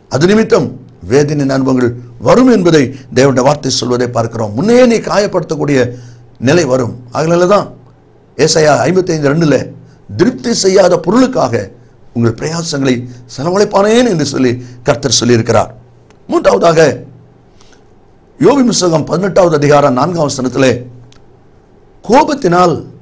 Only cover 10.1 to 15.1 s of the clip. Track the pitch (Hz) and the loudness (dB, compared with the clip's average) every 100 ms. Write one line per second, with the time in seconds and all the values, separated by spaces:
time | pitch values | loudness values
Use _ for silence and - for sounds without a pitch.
10.1 | 101 208 - 240 226 190 190 160 131 160 | -2 -2 -2 -4 -2 0 2 2 0 0
11.1 | 233 254 - 131 113 95 - - _ - | 0 2 0 -2 -4 -8 -16 -20 _ -10
12.1 | 120 117 110 147 165 165 143 135 120 117 | -4 -2 -2 -8 -8 -6 -4 -2 -4 -6
13.1 | - - - 156 196 208 196 208 226 240 | -18 -18 -8 -2 0 0 0 2 2 2
14.1 | 165 135 - 127 117 - - - 131 135 | 0 -2 -2 -2 -2 -10 -8 -4 -2 -2